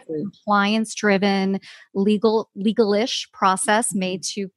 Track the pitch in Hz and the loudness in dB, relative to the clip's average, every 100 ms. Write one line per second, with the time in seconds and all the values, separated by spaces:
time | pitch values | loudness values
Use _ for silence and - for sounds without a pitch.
0 | - 156 196 - - 202 202 220 220 - | -6 -8 -8 -10 -2 2 2 0 -2 -2
1 | 214 196 202 196 190 196 - - - 196 | 2 2 2 2 0 -2 -6 -18 -10 -2
2 | 196 214 226 220 202 202 196 208 214 202 | 2 2 2 0 -2 -4 -2 0 2 2
3 | 240 - - - 196 185 - 214 233 196 | 0 -4 -10 -2 0 2 2 0 0 -2
4 | 185 180 - - 196 | -4 -4 -8 -8 -10